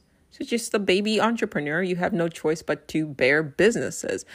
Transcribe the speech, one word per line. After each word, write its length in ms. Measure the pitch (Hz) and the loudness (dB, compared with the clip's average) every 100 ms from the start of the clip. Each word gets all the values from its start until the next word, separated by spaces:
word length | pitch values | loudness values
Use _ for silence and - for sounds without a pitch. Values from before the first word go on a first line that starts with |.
| _ _ _ | _ _ _
So 140 | - | -12
just 300 | - 233 - | -4 -4 0
a 40 | 220 | -2
baby 400 | 196 190 208 214 | 0 0 2 2
entrepreneur, 640 | 220 233 208 165 147 160 | 2 0 -2 -4 -2 -2
you 140 | 185 175 | -2 -2
have 160 | 180 | -2
no 160 | 175 170 | 0 -2
choice 320 | - 156 165 | -2 -2 -2
but 280 | - 147 - | -2 -6 -2
to 180 | 156 156 | -4 -2
bear 360 | 135 131 147 | 0 2 4
businesses. 840 | 156 - 202 202 117 - - 98 - | 2 4 4 4 -2 -4 -4 -6 -6